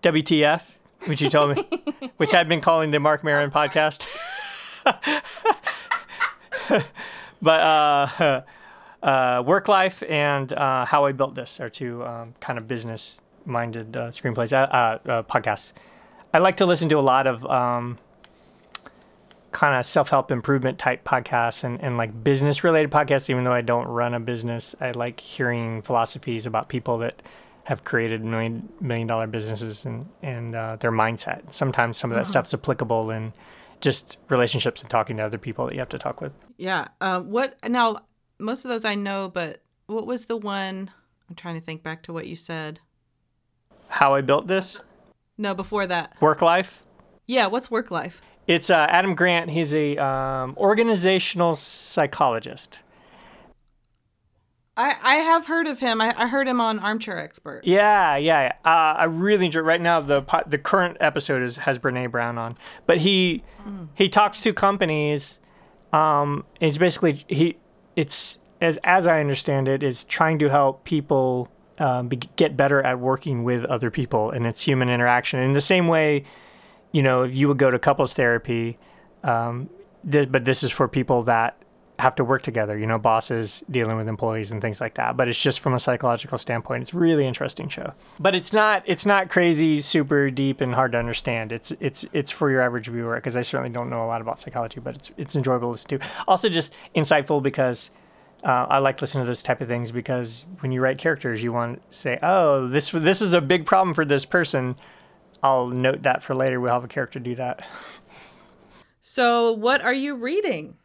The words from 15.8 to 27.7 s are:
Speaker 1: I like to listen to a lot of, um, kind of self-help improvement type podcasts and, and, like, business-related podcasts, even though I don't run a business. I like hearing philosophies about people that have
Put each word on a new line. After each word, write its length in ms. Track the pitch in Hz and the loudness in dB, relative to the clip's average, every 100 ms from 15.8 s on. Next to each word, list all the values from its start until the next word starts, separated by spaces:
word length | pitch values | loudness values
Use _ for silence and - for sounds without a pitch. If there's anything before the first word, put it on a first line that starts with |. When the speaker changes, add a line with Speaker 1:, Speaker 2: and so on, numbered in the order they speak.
| - - - - - | -20 -20 -20 -20 0
Speaker 1:
I 60 | 160 | 4
like 180 | 185 185 | 4 4
to 80 | |
listen 240 | 185 170 165 | 2 2 2
to 100 | 151 | 4
a 60 | |
lot 220 | 135 127 135 | 4 4 2
of, 180 | 117 | -2
um, 540 | 131 131 123 120 120 120 _ _ - _ _ _ _ - - _ _ _ _ - _ | -2 0 0 -2 -6 -10 _ _ -20 _ _ _ _ -20 -20 _ _ _ _ -20 _
kind 260 | - 147 131 | 0 2 2
of 60 | |
self-help 460 | 120 156 139 139 - | 2 0 2 0 0
improvement 480 | 127 127 139 131 - | -4 0 0 0 -2
type 260 | 131 123 | -4 -4
podcasts 600 | - 127 - 120 117 - | -2 -2 0 0 0 -2
and, 180 | 127 120 | -6 -6
and, 160 | 139 120 | -4 -4
like, 260 | 113 110 | -4 -2
business-related 680 | 123 135 143 143 175 160 151 | 0 2 2 2 2 2 4
podcasts, 380 | 151 139 139 - | 2 2 0 0
even 160 | 127 | 0
though 80 | 123 | 2
I 80 | 123 | 0
don't 280 | 120 120 123 | 2 0 0
run 260 | 120 120 | -2 -2
a 60 | 120 | -2
business. 540 | 113 120 120 117 - - | -4 -6 -6 -6 -8 -8
I 120 | 127 | -8
like 280 | 120 120 123 | -4 -8 -8
hearing 640 | - - 123 120 113 110 | -16 -2 0 0 -4 -6
philosophies 640 | - 120 117 - - 113 110 | -2 0 0 -4 -6 -6 -4
about 240 | 110 - | -4 -4
people 260 | 127 123 117 | -6 -4 -4
that 220 | 117 - - - - _ | -4 -8 -20 -20 -20 _
have 200 | - | -8